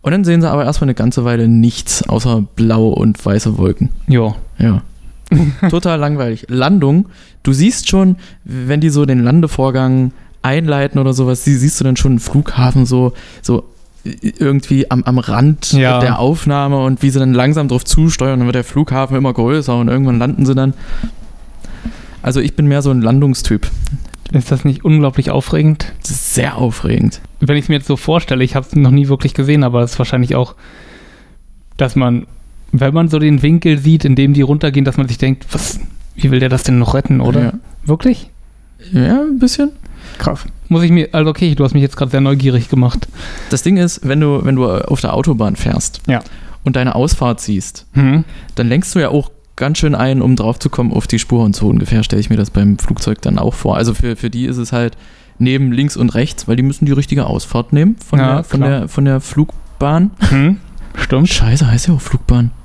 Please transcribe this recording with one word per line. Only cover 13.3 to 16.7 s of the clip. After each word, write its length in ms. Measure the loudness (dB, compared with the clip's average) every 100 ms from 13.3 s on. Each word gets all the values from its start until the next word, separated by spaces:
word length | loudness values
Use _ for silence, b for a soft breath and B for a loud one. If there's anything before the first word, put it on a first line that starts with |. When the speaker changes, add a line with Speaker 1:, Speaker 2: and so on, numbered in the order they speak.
| B
Speaker 1:
so 220 | -4 -2 -4 -20 -20 -16 -14 -8
irgendwie 680 | -8 -2 0 0 0 0 2
am, 140 | 0
am 160 | 2 0
Rand 540 | 0 2 2 2 0
Speaker 2:
Ja. 260 | 2 2 2
Speaker 1:
der 220 | 0 0
Aufnahme 580 | 0 0 -2 0 0